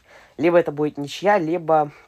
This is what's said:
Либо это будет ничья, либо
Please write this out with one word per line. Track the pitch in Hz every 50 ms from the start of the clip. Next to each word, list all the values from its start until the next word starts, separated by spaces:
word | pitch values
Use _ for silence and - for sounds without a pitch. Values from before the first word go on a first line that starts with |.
| _ _ - - - _ _ -
Либо | 143 175 170 175
это | 165 165 147
будет | 143 151 151 143 -
ничья, | 143 139 - - 165 196 208 208
либо | 165 156 165 180 165 156 160 156 151 147 - - -